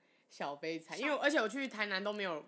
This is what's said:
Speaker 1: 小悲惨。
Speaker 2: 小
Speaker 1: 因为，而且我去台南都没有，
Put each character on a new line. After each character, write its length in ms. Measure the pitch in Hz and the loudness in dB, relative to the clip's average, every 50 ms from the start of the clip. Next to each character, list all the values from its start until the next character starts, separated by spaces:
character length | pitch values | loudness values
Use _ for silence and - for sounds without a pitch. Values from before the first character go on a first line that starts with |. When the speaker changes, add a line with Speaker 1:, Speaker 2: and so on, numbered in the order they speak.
| _ _ _ _ _ _ | _ _ _ _ _ _
Speaker 1:
小 260 | - - 180 143 143 | -10 -6 -6 -4 -4
悲 240 | 143 165 160 165 160 | -4 -4 -4 -4 -4
惨。 180 | 165 - 160 | -6 -8 -6
Speaker 2:
小 100 | 170 254 | -4 0
Speaker 1:
因 40 | 302 | 0
为， 60 | 294 247 | 2 4
而 120 | 269 285 | 4 4
且 80 | 294 294 | 6 6
我 100 | 220 208 | 4 4
去 180 | 214 277 269 | 2 -2 -4
台 200 | 247 208 208 214 | -4 -2 -2 -2
南 180 | 208 196 190 202 | 0 0 0 0
都 80 | 208 208 | 0 -2
没 100 | 208 202 | 0 -2
有， 220 | 185 165 151 151 | -2 -2 -4 -6